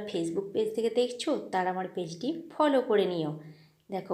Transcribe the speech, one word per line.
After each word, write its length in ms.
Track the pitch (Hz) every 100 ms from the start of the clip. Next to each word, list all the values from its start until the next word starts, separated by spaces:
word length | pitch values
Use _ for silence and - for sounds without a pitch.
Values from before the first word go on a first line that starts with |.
| 208
Facebook 380 | 180 165 175 196
পেজ 160 | - 214 -
থেকে 140 | 226 233
দেখছো, 320 | 247 247 - 247 -
তারা 160 | 185 185
আমার 140 | 185 180
পেজটি 340 | 185 170 170 247 330 -
ফলো 260 | - 302 269 247
করে 160 | 208 185
নিও। 260 | 175 156 156 - - - _ -
দেখো, 240 | 190 190